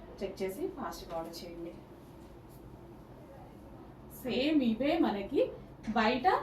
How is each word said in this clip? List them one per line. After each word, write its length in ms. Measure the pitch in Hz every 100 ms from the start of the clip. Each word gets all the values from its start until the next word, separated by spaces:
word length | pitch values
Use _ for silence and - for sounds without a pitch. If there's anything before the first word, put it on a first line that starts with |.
| - -
చెక్ 160 | 190 -
చేసి 220 | 190 202 370 277
ఫాస్ట్గా 380 | 185 175 175 165
ఆర్డర్ 180 | 165 170
చేయండి. 340 | 175 170 170 - - - - - - - - - - - - - - - - - - - - - - - - -
సేమ్ 360 | 254 220 294 311 240
ఇవే 200 | 220 285 339 240
మనకి 340 | 202 196 311 - - - - - 226
బయట 280 | 220 254 370 427